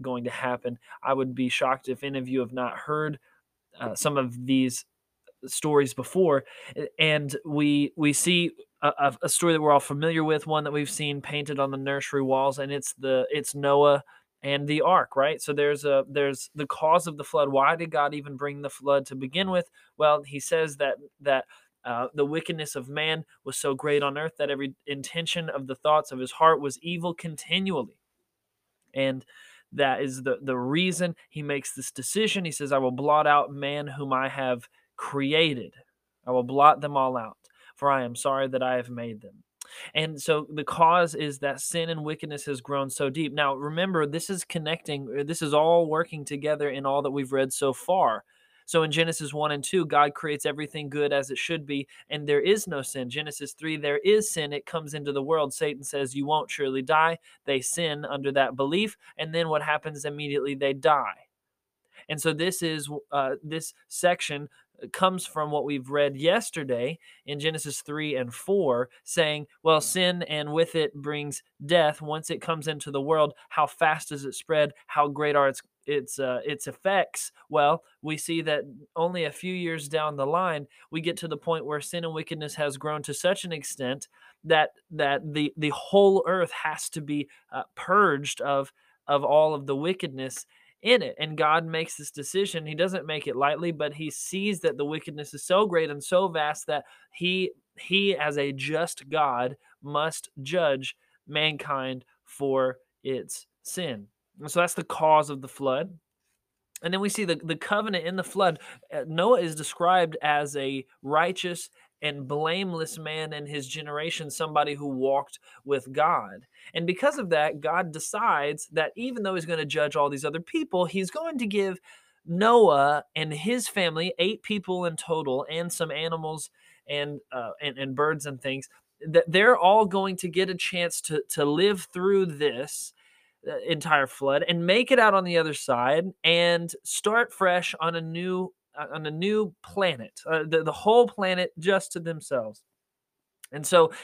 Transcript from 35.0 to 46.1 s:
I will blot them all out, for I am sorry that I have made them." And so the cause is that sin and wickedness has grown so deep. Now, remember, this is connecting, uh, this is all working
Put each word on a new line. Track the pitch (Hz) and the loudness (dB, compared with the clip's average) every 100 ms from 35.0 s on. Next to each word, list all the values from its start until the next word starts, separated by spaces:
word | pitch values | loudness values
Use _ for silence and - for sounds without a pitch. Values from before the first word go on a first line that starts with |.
| - 139 139 156 165 127 90 - _ _ _ _ - | -8 -4 2 4 4 0 -8 -16 _ _ _ _ -2
I | |
will | 127 | 0
blot | 123 139 147 143 | 2 8 8 8
them | 147 143 | 2 0
all | 131 127 | 0 0
out, | 110 - _ _ - _ | -6 -12 _ _ -20 _
for | 143 | 2
I | 135 | 2
am | 120 | 0
sorry | 120 143 135 135 | -2 -2 0 0
that | 127 | -2
I | 127 127 | 0 -2
have | 120 | -4
made | 120 117 107 | -10 -10 -12
them." | 98 101 _ _ - - - | -16 -20 _ _ -20 -18 -6
And | 151 156 147 | -2 -2 -2
so | 165 151 151 | 0 0 0
the | 151 143 | -6 -4
cause | 165 165 175 170 147 | 6 6 8 4 0
is | 147 135 | -4 -2
that | 143 135 | -4 -4
sin | - 170 165 | -4 -4 -4
and | 160 | -4
wickedness | 151 156 156 147 - | -6 -6 -8 -8 -8
has | 131 | -8
grown | 127 139 135 | -4 -4 -4
so | - 139 | -2 -2
deep. | 143 151 | -2 -2
Now, | 147 143 135 | 0 0 0
remember, | 147 160 190 170 147 | -4 -2 0 0 0
this | 160 - | -2 -4
is | 185 | -6
connecting, | - 170 151 165 - 143 131 139 | -6 -6 -4 -4 -4 -8 -6 -6
uh, | |
this | 143 160 | -4 -4
is | 151 | 2
all | 147 160 170 160 | 4 6 6 4
working | 156 170 | 0 -2